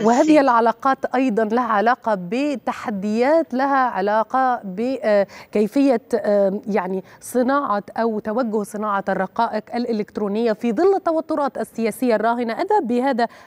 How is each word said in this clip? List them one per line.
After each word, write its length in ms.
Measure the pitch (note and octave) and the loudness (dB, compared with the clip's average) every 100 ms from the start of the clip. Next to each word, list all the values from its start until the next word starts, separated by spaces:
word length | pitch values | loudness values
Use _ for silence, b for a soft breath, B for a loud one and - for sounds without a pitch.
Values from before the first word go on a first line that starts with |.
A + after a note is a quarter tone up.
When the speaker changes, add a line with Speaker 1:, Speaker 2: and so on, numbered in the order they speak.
Speaker 1:
وهذه 200 | G#3+ A#3+ | 2 4
Speaker 2:
الصيني. 200 | D#4 D4+ | 6 6
Speaker 1:
العلاقات 640 | C4+ A#3 A3+ - C4+ C4+ - | 6 4 2 0 -2 -2 -2
أيضًا 300 | B3+ C4 G#3 | 0 0 0
لها 180 | G#3+ A#3+ | 0 0
علاقة 500 | A#3 G#3 A3 B3 A3+ G3+ F3 | 0 2 2 0 0 -2 -2
بتحديات، 1200 | A#3+ D4 B3+ - - B3 G3 G#3 A3 B3+ E4 - | -4 -2 -4 -6 -6 -6 -6 -2 0 2 2 2
لها 220 | B3 C4+ C4+ | -2 2 2
علاقة 840 | B3 F#3+ G3+ G#3+ A3 C4 C4 A#3+ | 0 0 0 0 0 0 0 0
بكيفية، 1400 | G3+ F3+ B3 C4+ A3+ G#3 F#3+ - - G#3 G#3+ C#4+ C#4 A#3 - | -6 -4 -4 -2 2 2 2 -6 -6 -2 0 2 4 2 0
آه، 460 | B3 G#3 G3+ G3 G3+ A3 | -2 2 2 2 0 -2
يعني 380 | G3 F3+ F#3+ B B | -2 -2 -6 B B
صناعة 640 | - B3 B3+ C#4 C#4+ G#3 - - | -6 -2 0 0 0 -4 -4 -4
أو 220 | A3+ G#3+ | -2 -2
توجه 440 | A3 A3+ A#3 G#3+ | -4 -4 -2 -2
صناعة 420 | G3+ G3+ G#3+ G3 G3 | -4 -6 -4 -2 -2
الرقائق 560 | F#3+ F#3+ - A#3 G#3+ - | -2 -2 -2 -2 -2 -6
الإلكترونية 760 | A#3+ B3 G#3+ G#3 - G3+ G#3 A#3 | -6 -4 -4 -4 -6 -4 -2 -2
في 200 | G#3 A#3 | -2 -2
ظل 220 | G#3+ F#4+ | 2 2
التوترات 640 | F#4+ E4+ D#4+ - D#4 C4+ - | 2 0 -2 -2 -2 -2 -4
السياسية 560 | A3 - A3 - B3 | -8 -4 -4 -2 0
الراهنة. 380 | G#3+ A3+ A#3+ A3+ | 2 0 -2 -4
أذهب 340 | A3+ F#4+ G#4 A#3+ | -4 0 0 0
بهذا 420 | A#3+ C4+ A#3 A3+ B | 0 0 0 -2 B